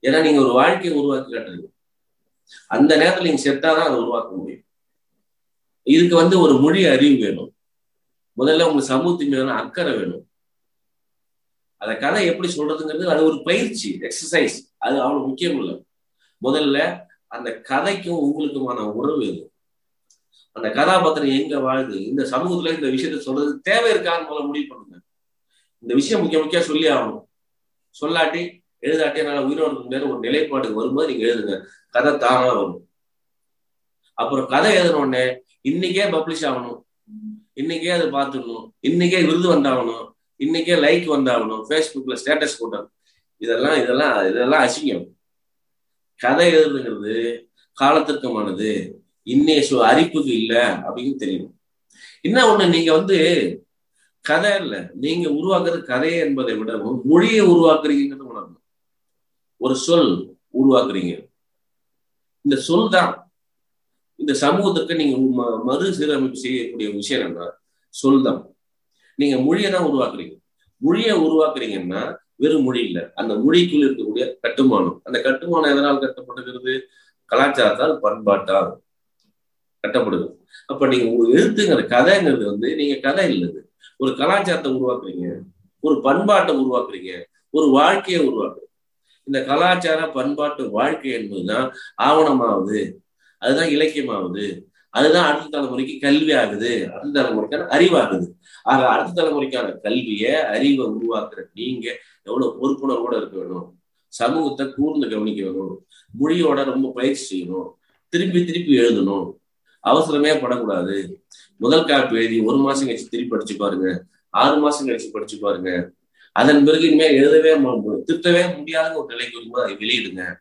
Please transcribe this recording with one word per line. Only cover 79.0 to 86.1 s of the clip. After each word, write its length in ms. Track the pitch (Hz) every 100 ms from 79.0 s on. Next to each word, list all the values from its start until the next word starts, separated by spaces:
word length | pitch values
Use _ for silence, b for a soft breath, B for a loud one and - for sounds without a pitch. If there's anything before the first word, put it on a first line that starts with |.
| _ _ _ _ _ _ _ _ -
கட்டப்படுது. 460 | 127 - 90 90 - _ B B
அப்ப 200 | 135 135
நீங்க 300 | 127 113 117
ஒரு 160 | 117
எழுத்துங்கிற 540 | 139 220 208 190 117 -
கதைங்கிறது 580 | 120 147 196 165 123
வந்து 320 | 101 104 120 156
நீங்க 240 | 143 135
கதை 340 | 135 185 175
இல்லது, 360 | 95 87 - - _ b b
ஒரு 200 | 131 127
கலாச்சாரத்தை 560 | 151 202 190 160 143
உருவாக்குறீங்க, 680 | 131 127 - 95 90 87 - - _ _ _
ஒரு 220 | 151 135
பண்பாட்டை 540 | 131